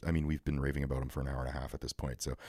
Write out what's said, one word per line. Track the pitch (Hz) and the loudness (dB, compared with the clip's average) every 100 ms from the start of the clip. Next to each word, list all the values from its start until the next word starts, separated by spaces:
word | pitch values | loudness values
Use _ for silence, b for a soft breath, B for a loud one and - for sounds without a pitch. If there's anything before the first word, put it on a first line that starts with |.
| 82 | 2
I | |
mean, | 82 76 | 2 4
we've | 76 | 2
been | - 71 | 2 2
raving | 69 69 | 2 2
about | 67 65 | 2 0
him | 65 | 0
for | 69 | -2
an | 67 | 0
hour | 65 64 | 0 -2
and | 67 | -2
a | |
half | 65 - | -4 -6
at | |
this | - | -6
point. | - 67 64 | -4 -4 -2
So | 64 64 | -4 -4